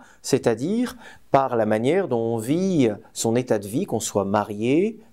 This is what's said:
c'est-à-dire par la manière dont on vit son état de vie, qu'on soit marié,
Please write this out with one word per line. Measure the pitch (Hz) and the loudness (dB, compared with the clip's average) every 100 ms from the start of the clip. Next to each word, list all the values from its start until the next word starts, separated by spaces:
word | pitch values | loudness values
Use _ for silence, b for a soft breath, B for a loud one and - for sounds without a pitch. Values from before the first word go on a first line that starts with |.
| B B | B B
c'est-à-dire | - 127 127 113 147 226 247 - B B - | -2 0 2 0 -2 -2 -4 -8 B B 0
par | 139 135 120 | 2 2 2
la | 107 | 2
manière | 110 123 180 180 | 2 2 2 0
dont | 120 113 117 | -2 -2 -2
on | |
vit | 110 165 190 170 117 104 B | -2 0 2 2 2 0 B
son | - 113 120 | -4 0 0
état | 120 113 | 0 -2
de | 101 | -2
vie, | 123 196 | -6 -4
qu'on | 113 | -4
soit | - 104 98 | -2 -2 0
marié, | 104 104 104 117 147 208 226 B | 0 -2 -2 0 2 0 -4 B